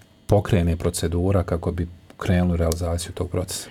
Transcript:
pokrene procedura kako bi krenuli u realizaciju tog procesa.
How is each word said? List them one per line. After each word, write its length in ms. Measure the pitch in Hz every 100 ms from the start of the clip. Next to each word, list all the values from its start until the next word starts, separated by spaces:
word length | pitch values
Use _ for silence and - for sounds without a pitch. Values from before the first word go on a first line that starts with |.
| - _ -
pokrene 500 | 104 - 98 85 80
procedura 680 | 87 - 85 87 92 101
kako 300 | 85 85 90
bi 160 | 85 85 - - -
krenuli 360 | - 90 90
u 40 | 85
realizaciju 560 | 85 80 87 87 -
tog 180 | - 87
procesa. 380 | 90 90 - -